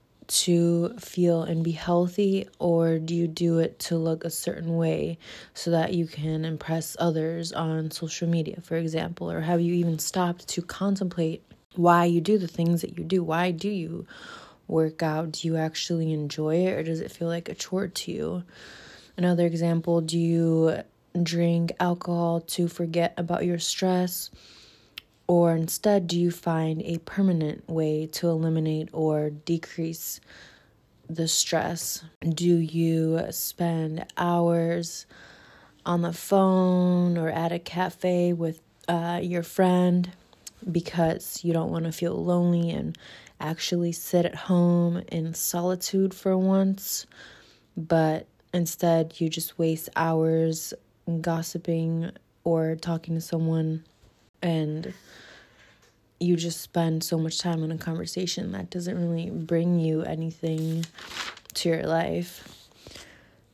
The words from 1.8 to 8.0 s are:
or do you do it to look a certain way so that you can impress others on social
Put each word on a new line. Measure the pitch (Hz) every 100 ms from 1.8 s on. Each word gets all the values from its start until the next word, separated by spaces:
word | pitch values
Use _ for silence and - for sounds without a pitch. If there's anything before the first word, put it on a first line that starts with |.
| - 175 180 180 196 190 - -
or | 175 165 165 160
do | 160
you | 170 170
do | 160 170 165
it | 165 -
to | - 165
look | 160 160
a | 170
certain | - - - 165 165
way | 165 160 160 165 - - -
so | - 170
that | 165 165
you | 175 165
can | - 156 156 160
impress | 156 - 160 160 -
others | 170 160 160 170 165
on | - 160 160 156
social | -